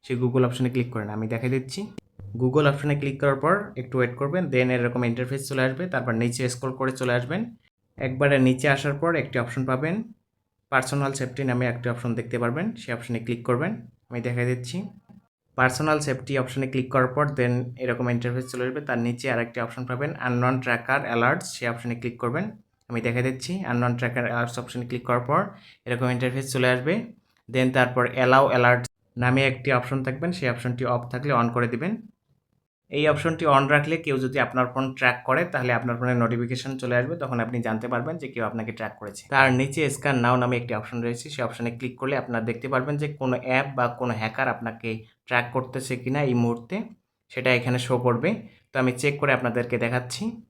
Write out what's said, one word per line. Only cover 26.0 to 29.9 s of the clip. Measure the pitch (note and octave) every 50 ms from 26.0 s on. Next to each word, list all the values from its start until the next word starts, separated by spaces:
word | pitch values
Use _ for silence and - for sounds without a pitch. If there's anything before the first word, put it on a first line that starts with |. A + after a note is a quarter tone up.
| B2+ B2 B2
ইন্টারফেস | A#2+ B2+ B2 B2+ C3+ C3+ C3+ B2+
চলে | C#3 B2 B2+ B2+
আসবে। | B2 B2+ D3+ F#3 A3+ - - - _ _ _ _ _ _ - A#2
Then | B2+ B2+ B2+ C3
তারপর | C3+ B2+ B2 B2+ B2+ B2 A#2+ A#2+
অ্যালাউ | B2+ B2+ B2+ C3 C3+ C#3+ -
অ্যালার্টস | - B2 B2 B2 B2 A#2+ A#2+ - _ _ _ _ _ A#2+ B2
নামে | B2 B2+ C3+ C3+ C3+
একটি | B2 A#2+ - C#3+ C3 B2
অপশন | B2 -